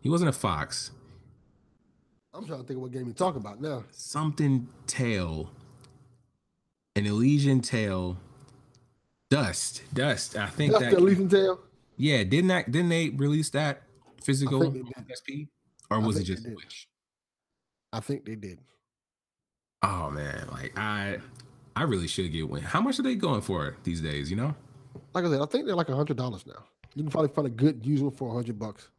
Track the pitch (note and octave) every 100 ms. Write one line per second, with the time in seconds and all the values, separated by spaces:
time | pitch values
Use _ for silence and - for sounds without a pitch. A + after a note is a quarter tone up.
0 | - E3+ E3+ C3+ G#2+ D#2 - - - -
1 | - - - _ _ _ _ _ _ _
2 | _ _ _ E3+ F3 D3 B2 C3 B2+ B2+
3 | B2 A2 F#3 C#3+ G#2 G#2 D3+ C3+ G#2+ -
4 | - C#3+ D#3 C#3+ D3 C3+ A#2+ - - -
5 | B2 G#2 F2 D#2+ D#2 - - - - -
6 | _ _ _ _ _ _ _ _ _ -
7 | G#2 G#2 B2 D3 C#3 C3+ B2 A#2 G#2 F#2
8 | F2+ F#2 - - - - _ _ _ _
9 | _ _ _ C#3 A2 E2+ - - - -
10 | C#3 A#2 - - G2+ - D3 G#3+ A#2+ F#3
11 | F#3 F#3+ F#3+ G3 F#3+ F#3 - _ _ -
12 | C#3+ C3+ F#2+ C#3+ F#3 F3+ - C3+ F3 E3
13 | D#3+ C3+ C#3+ D3+ D3+ C#3+ D3+ C#3 - _
14 | _ - - C3+ C3+ C3+ C3+ C3 B2 B2+
15 | A2 B2 - C#3 D3 _ _ _ _ A2
16 | A2 G2+ F#2 F2+ A#2 G#2 D#2 - - _
17 | _ _ _ _ _ _ _ _ _ A2+
18 | - C#3 C#3 A2 G2 F2 _ _ _ _
19 | _ _ _ _ _ _ _ _ G2 F#2
20 | D#2 D2 D2 - - - - - G#2+ G#2
21 | G2+ G2+ - - - - - - D3+ G2+
22 | E2+ - F2+ D#2 D#2 D2 D2+ E3 A#3+ C4+
23 | C4 A#3 F3 A#2 - F#2 C#2+ C#2+ - E2+
24 | D#2 D2 C#2+ G2 C3+ D3 - - - -
25 | - F3+ F3 C#3 D3 B3 C#4+ F3+ E3 C3+
26 | D3 C3 B2+ G2+ - - - _ - -
27 | D3+ D#3+ D3+ D3+ C#3 A2+ C#3+ B2+ A2+ D3
28 | C#3 C3+ B2+ A#2 A#2 G#2+ G#2+ G2+ -